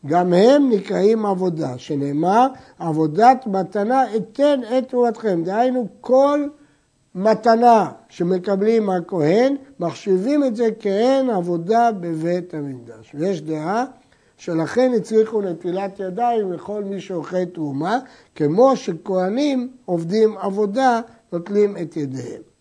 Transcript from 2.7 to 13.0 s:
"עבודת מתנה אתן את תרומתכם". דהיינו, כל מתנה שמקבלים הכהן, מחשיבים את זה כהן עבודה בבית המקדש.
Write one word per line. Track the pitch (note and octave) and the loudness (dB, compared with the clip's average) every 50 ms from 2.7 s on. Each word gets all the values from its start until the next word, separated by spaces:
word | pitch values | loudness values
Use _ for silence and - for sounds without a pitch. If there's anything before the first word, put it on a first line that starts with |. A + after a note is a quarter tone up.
| _ _ | _ _
"עבודת | - E3 D#3 D#3 D#3+ D#3 D3 F3+ A3 B3 C4 C4 - A3+ | -6 -4 -2 0 0 0 2 4 4 4 4 4 0 -4
מתנה | F#3+ F#3+ F#3 - - G#3+ G3+ A3 B3 - - G#3 G3+ | -4 -4 -4 -4 -4 -4 -2 0 2 0 0 0 -2
אתן | A3 F#3 - - - C#4 D4 D4 C4+ A#3+ G#3+ A#3+ C4 | -6 -6 -6 -4 0 0 2 2 0 -2 -2 -2 -2
את | B3+ - | -2 -2
תרומתכם". | - B3 A#3+ A#3 A3 - - G#3+ F#3 E3+ E3 | 0 0 0 0 0 -2 -2 -2 -2 -2 -2
דהיינו, | F3+ F#3+ A3 A#3+ B3+ B3+ B3+ A#3+ F#3 - - | -2 0 0 0 0 0 -2 -4 -6 -10 -16
כל | - - B3+ C4 C#4 C#4+ C#4+ D4 C#4+ C#4+ D4 _ _ _ _ _ _ _ _ _ _ _ _ | -2 2 4 4 4 4 2 0 -4 -6 -10 _ _ _ _ _ _ _ _ _ _ _ _
מתנה | F3+ F#3+ A3 A3 G#3+ A3 A#3+ A3+ A3+ A#3+ A#3+ A#3 A3 F#3+ D3 B2 - _ _ | -2 0 2 0 2 4 2 4 6 6 6 6 6 4 0 -6 -14 _ _
שמקבלים | - - F3+ F3 F#3 F3+ F3+ A3 G3+ F#3+ G3+ A3 A3+ A3+ G#3+ G3 | -6 -4 -2 0 0 -2 0 -2 -2 0 2 2 2 2 2 0
הכהן, | F#3 F3+ E3+ - - F3 D3 D3+ F3 G#3+ B3 C4+ C#4 C#4 - - - _ | -2 -2 -4 -4 -2 0 2 2 4 4 4 2 0 -2 -8 -16 -10 _
מחשיבים | F3 E3 C#3 - - G#3 F#3+ F#3 F#3+ B3+ C#4+ D4+ C#4+ | -6 -6 -6 -6 -2 0 0 0 2 0 0 2 0
את | C4 A3 | 0 0
זה | G#3+ A#3+ A3+ A3 A3 | 0 -2 -2 -2 -2
כהן | - G#3 G3 G3+ A3+ B3+ C4+ C4+ C4+ B3+ | -4 -2 0 2 2 2 2 2 2 0
עבודה | A3+ F#3 F3 F3 F3 E3+ E3+ F3 A3+ A3+ A#3 A#3 | 0 -2 -2 -2 -4 -4 -2 0 2 2 2 2
בבית | A3+ F#3+ F3 E3+ E3 D#3 D#3+ E3+ F3 F3+ F3 F3+ - | 0 -2 -6 -6 -6 -4 -2 -2 -2 -2 -4 -8 -10
המקדש. | D#3 C#3+ C#3 C3+ B2 A#2 A#2 A2+ A2 | -10 -8 -8 -10 -12 -14 -20 -20 -20